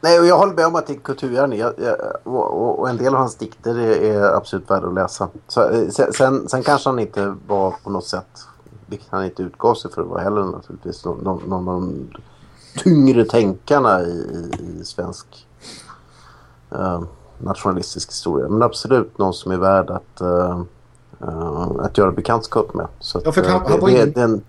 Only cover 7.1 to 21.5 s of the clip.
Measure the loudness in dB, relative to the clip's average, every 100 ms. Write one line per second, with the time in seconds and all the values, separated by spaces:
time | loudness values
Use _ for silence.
7.1 | -2 -4 -6 -4 0 0 -2 -8 -8 -6
8.1 | -8 -10 -20 -20 -20 -20 -20 -16 -16 -8
9.1 | -6 -6 -6 -10 0 0 0 -4 -8 -6
10.1 | -4 -2 -2 -4 -6 -14 -16 -12 -10 -8
11.1 | -6 -6 -6 -6 -6 -4 -4 -4 -8 -12
12.1 | -18 -20 -20 -20 -20 -16 -2 4 6 6
13.1 | 6 4 4 2 -2 2 2 4 2 2
14.1 | -4 -8 -8 -8 -10 -10 -12 -12 -8 -8
15.1 | -8 -18 -20 _ _ -20 -20 -20 -20 _
16.1 | -20 -20 -20 -20 _ _ -6 -4 -4 -8
17.1 | -14 -20 -12 -8 -4 -2 -2 -4 -10 -10
18.1 | -8 -2 -2 0 2 2 0 2 2 2
19.1 | -2 -2 -2 -4 0 4 4 2 -6 -10
20.1 | -8 -2 0 0 -2 -8 -14 _ _ _
21.1 | -14 -10 -8 -6